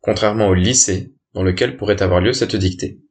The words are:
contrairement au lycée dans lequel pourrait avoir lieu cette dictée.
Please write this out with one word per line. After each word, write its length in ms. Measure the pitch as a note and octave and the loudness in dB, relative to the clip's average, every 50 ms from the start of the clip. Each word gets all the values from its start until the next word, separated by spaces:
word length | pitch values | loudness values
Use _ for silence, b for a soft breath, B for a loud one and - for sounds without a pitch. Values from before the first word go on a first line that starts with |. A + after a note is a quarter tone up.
contrairement 480 | - - G#2+ G2 G#2+ G#2+ G#2 A2+ G#2+ G2 | -2 -2 -2 0 0 0 2 2 2 2
au 60 | F#2 | 2
lycée 600 | F2+ F2+ - - - - - F#2 F#2 - - _ _ _ _ _ | 2 2 2 2 2 0 0 0 -4 -6 -10 _ _ _ _ _
dans 80 | F#2+ F#2+ | -2 -2
lequel 340 | F#2 F#2 - B2 B2 - | -2 0 0 -2 -2 -2
pourrait 260 | - G#2 G2+ G#2 G2 G2 | -6 -2 -2 0 0 2
avoir 200 | F#2 F2+ F2+ F2+ | 2 2 2 2
lieu 100 | A2 B2+ | 2 0
cette 240 | - A#2+ A2+ - | 0 -2 -2 0
dictée. 460 | G#2+ F#2+ F#2+ F2+ - - - - - _ _ | 0 0 -2 -2 -2 -8 -10 -10 -14 _ _